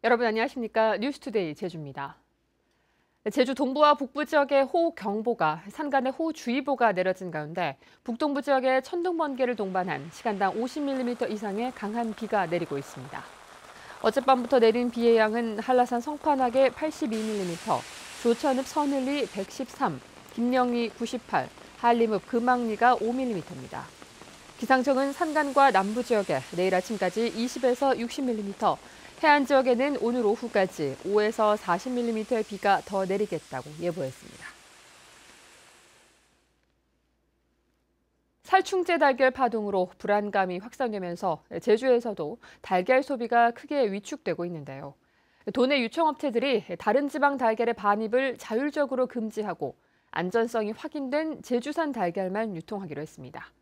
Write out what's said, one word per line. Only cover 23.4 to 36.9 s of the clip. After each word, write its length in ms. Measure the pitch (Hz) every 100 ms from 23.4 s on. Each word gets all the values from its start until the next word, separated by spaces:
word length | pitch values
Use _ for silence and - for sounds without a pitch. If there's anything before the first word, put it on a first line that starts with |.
| - 139 127 - 127 - - - - - - -
기상청은 540 | 226 262 254 262 277
산간과 600 | 277 330 302 285 269 277
남부 300 | 190 196 220
지역에 380 | 240 226 190 143 131 175
내일 200 | 185 185
아침까지 520 | 185 220 185 196 233
이십에서 720 | - 247 269 254 247 277 233
육십 240 | 233 -
밀리미터, 540 | 262 220 202 196 214 147 - - - -
해안 240 | 311 294 269
지역에는 500 | 269 262 240 277 269
오늘 220 | 226 247
오후까지 720 | 220 233 233 208 185 - 143 135 180
오에서 480 | 208 208 226 214 208
사십 360 | - 175 254
밀리미터의 520 | 247 233 220 214 240
비가 380 | 214 202 202 190 -
더 180 | 196
내리겠다고 640 | 190 196 208 165 - 135 135 151
예보했습니다. 640 | 170 170 135 127 - - - - - - - - - - - - - - - _ _ _ _ _ _ _ _ _ _ _ _